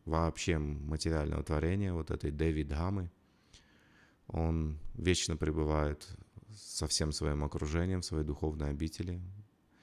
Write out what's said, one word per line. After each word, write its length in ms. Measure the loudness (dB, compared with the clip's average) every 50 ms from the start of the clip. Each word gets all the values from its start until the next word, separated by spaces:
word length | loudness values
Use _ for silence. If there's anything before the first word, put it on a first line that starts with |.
| -4
вообще 540 | 0 2 4 4 2 2 0 0 2 2 2
материального 840 | 2 0 -2 -2 -2 -2 -2 0 0 2 2 2 2 0 -2 -2 0
творения, 480 | 0 0 2 2 2 2 2 0 0
вот 180 | 0 -2 -2 -2
этой 220 | -4 -2 -2 -2
Деви 320 | 0 2 2 2 4 2 0
Дхамы. 460 | 0 0 0 0 0 0 -2 -4 -6 -8 _ _ _ _ _ _ _ -20 -20 -20 _ -20 -20 _ -20 -20 -20 -20 -20 _ _ _
Он 520 | -4 0 0 2 2 2 2 0 0 -2 -4 -6 -8 -6
вечно 420 | 0 2 4 4 4 2 0 0
пребывает 720 | 0 0 0 2 2 2 4 4 4 2 2 0 -4 -8 -14 -14 -16 -16 _ -20 -20 -20 -18 -20
со 320 | -18 -14 -10 -6 -4 -2 0
всем 240 | 2 2 2 0
своим 320 | 0 0 0 0 2 2 0
окружением, 560 | -2 -2 -2 -2 0 2 2 2 2 0 0
в 40 | -2
своей 200 | -2 -2 -2 0
духовной 460 | 0 -2 0 0 -2 0 0 -2 -2
обители, 500 | 0 -2 -2 -4 -4 -6 -6 -6 -4 -6 -8 -10 -12 -14 -18 _ _ _ _ _ _ _